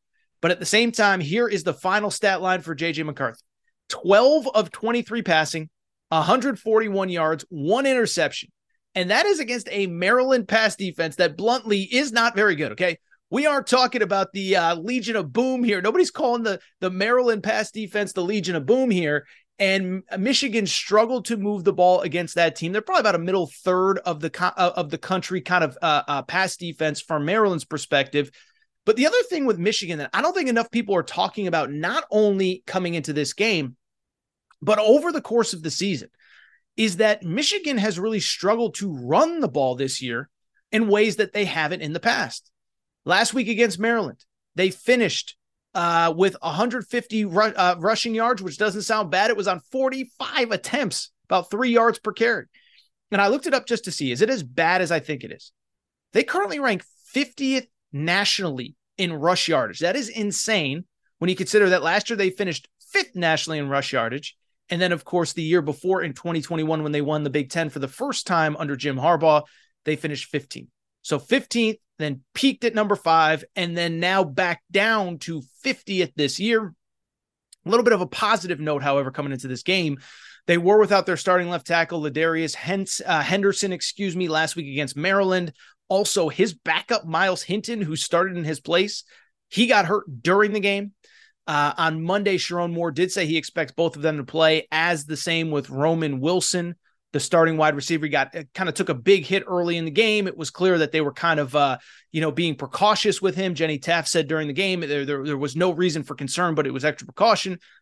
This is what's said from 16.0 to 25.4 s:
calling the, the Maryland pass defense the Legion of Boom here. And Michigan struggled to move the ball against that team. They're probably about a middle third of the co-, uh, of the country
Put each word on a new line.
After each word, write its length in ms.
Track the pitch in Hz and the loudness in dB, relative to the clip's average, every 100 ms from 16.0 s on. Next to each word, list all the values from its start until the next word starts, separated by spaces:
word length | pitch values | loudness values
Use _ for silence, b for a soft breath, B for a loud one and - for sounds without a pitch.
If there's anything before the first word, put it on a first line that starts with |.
| - | 0
calling 320 | - 262 240 | 0 0 0
the, 180 | 226 185 b b | -2 -4 b b
the 80 | 185 | -4
Maryland 540 | 185 214 247 240 214 | -2 2 2 2 0
pass 260 | 220 214 214 | 0 -2 -2
defense 420 | 220 202 208 202 | -6 -6 -4 -4
the 120 | 190 | -4
Legion 320 | 175 214 170 165 | -2 -2 -2 -2
of 100 | 135 | 2
Boom 240 | 254 262 | 2 2
here. 380 | 180 151 147 - b b - | 2 2 -2 -4 b b -2
And 420 | 190 190 185 185 - 196 | 0 2 -2 -6 -6 -4
Michigan 480 | 226 262 277 220 185 | 0 0 0 -2 -2
struggled 600 | - - 214 226 254 185 | -4 2 2 4 0 -4
to 120 | 226 | -4
move 260 | 202 208 | -2 -2
the 80 | 175 | 0
ball 300 | 175 180 180 | 4 6 4
against 320 | 170 170 165 175 | 2 -4 -2 0
that 200 | 165 - | 0 0
team. 160 | 170 | -4
They're 100 | 208 | -4
probably 200 | 214 370 | 0 2
about 120 | 214 | 2
a 60 | 170 | 2
middle 320 | 175 190 156 - | 0 0 -2 -4
third 360 | 185 180 190 190 | 0 2 2 0
of 220 | 180 156 | -2 -4
the 100 | 165 | -6
co-, 160 | - 180 - | -2 -2 2
uh, 140 | 175 180 | 0 0
of 140 | 151 | -6
the 80 | 160 | -6
country 440 | - 185 - 185 | -4 -4 -4 -6